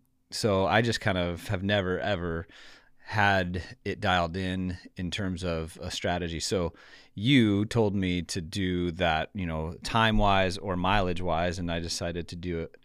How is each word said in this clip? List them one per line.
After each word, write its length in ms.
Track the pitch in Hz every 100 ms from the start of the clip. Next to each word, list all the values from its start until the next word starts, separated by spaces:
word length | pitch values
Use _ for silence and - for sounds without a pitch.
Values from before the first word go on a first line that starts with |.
| _ _ _
so 340 | - 110 95 92
I 160 | 104
just 180 | 117 107
kind 160 | 107 92
of 300 | 87 85 -
have 120 | 95
never, 360 | 98 104 92 92
ever 480 | 95 95 87 82 82 - - - _ _ -
had 560 | 104 101 98 87 87 - -
it 160 | 101 -
dialed 360 | 101 90 85 90
in, 400 | 92 95 90 87 - -
in 160 | 90
terms 320 | - 95 90
of 340 | 90 82 80 -
a 100 | -
strategy. 480 | - 98 87 87 82
So 340 | - 104 82 - - - -
you 520 | - 113 143 110 101 107
told 280 | 120 104 98
me 260 | 92 90
to 180 | 82 98
do 500 | 80 101 92 90 87
that, 380 | 82 87 80 - 104
you 100 | 87
know, 300 | 80 80 -
time-wise 760 | - 113 110 107 104 98 92 95
or 180 | 101 90
mileage-wise, 840 | 90 104 90 87 90 80 90 90
and 100 | 85
I 100 | 85
decided 500 | 82 - 87 85 80
to 60 | 87
do 220 | 90 82
it 140 | 82 -